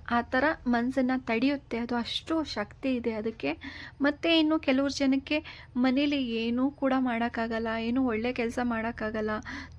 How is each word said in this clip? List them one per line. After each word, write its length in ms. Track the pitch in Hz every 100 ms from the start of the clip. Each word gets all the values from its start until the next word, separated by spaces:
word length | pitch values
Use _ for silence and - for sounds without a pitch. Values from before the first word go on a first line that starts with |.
| -
ಆ 100 | 240
ಥರ 220 | 240 262 294 320 247
ಮನ್ಸನ್ನ 440 | 240 240 269 254 254
ತಡೆಯುತ್ತೆ. 600 | 254 226 262 277 - 226
ಅದು 180 | 240 240
ಅಷ್ಟು 480 | 226 - - 320
ಶಕ್ತಿ 520 | 285 220 208 - 269 247
ಇದೆ 180 | 233
ಅದಕ್ಕೆ. 440 | 220 220 220 277 339 - - - -
ಮತ್ತೆ 380 | 285 294 330 330
ಇನ್ನು 200 | 311 320
ಕೆಲವ್ರ 300 | 285 262 277
ಜನಕ್ಕೆ 800 | 277 269 269 - 302 - - - 247
ಮನೇಲಿ 500 | 262 254 294 285 247
ಏನೂ 440 | 226 233 240 269
ಕೂಡ 220 | - 269 262
ಮಾಡೋಕ್ಕಾಗಲ್ಲ, 720 | 254 226 233 233 226 226 226 226
ಏನೂ 280 | 226 254 262
ಒಳ್ಳೆ 260 | 220 240
ಕೆಲ್ಸ 260 | 254 233 233
ಮಾಡೋಕ್ಕಾಗಲ್ಲ. 640 | 240 226 226 226 220 220 214 214 - - -